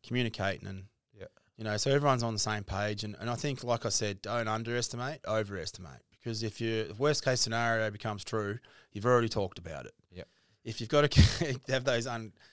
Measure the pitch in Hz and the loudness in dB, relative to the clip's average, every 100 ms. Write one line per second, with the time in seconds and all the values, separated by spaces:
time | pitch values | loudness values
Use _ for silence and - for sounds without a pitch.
0 | - 123 117 - 98 85 98 95 95 _ | -4 -2 -2 0 -2 -2 -6 -12 -14 _
1 | _ 104 92 - _ - 110 104 139 139 | _ -20 -20 -20 _ -8 -4 0 2 4
2 | 143 127 117 107 110 107 98 98 104 107 | 4 4 2 0 -2 -2 -4 -2 -2 -2
3 | 107 101 113 117 147 127 123 117 113 - | -6 -6 -6 -4 -2 -4 0 0 2 0
4 | 107 95 101 117 110 110 113 120 120 120 | 0 -2 -4 -2 0 -2 -2 -2 -2 -4
5 | 127 156 - 110 101 98 78 - 82 65 | -8 -8 -2 -2 0 -4 -8 -10 -16 -18
6 | _ _ 117 110 110 - 113 113 101 101 | _ _ -8 -4 -4 -4 -2 -2 -2 0
7 | 147 143 135 123 117 113 117 113 107 104 | 2 2 2 2 0 2 2 2 0 -2
8 | 113 101 - 110 101 107 - - - 104 | -6 -6 -4 -2 -2 -4 -10 -20 -14 -2
9 | 120 123 113 110 95 - 85 71 57 - | 4 6 4 0 -2 -4 -10 -10 -12 -18
10 | _ 90 - _ _ _ 117 - 113 147 | _ -18 -18 _ _ _ -10 -8 0 4
11 | 147 - - - - 127 - 131 127 120 | 6 8 8 6 -2 -2 -2 0 2 2
12 | 120 117 107 - - | 0 -6 -10 -16 -20